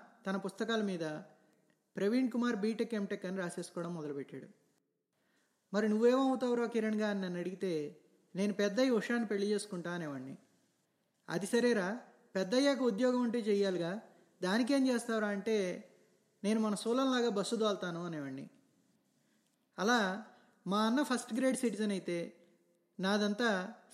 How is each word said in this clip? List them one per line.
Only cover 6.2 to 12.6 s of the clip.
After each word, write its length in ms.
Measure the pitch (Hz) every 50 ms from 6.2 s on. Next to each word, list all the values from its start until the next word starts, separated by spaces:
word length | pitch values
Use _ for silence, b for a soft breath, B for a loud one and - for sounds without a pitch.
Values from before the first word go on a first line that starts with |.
| 269 269 254 240 254 247 240 240 233
కిరణ్గా?" 440 | 214 - 226 214 220 214 214 214 208
అని 120 | 202 196
నన్ను 180 | 190 180 175 175
అడిగితే, 600 | 175 185 190 185 202 185 165 151 147 147 - - _ _ _ _ _ _ -
"నేను 180 | 175 202 208 190
పెద్దయ్యి 380 | - 202 202 196 247 262 262
ఉషాని 340 | 240 208 - - 240 233 226
పెళ్లి 220 | 208 214 196 202
చేసుకుంటా" 440 | 208 208 202 - - 190 180 160 175
అనేవాడిని. 460 | 175 175 160 151 139 131 131 135 135 - _ _ _ _ _ _ _ _ _ _ _ _ _ _ _ _ _ -
"అది 160 | 160 170 202
సరేరా, 540 | - - 233 240 240 233 208 180 185 226 247 - - - _ _ _ -
పెద్దయ్యాక 440 | 185 185 180 240 262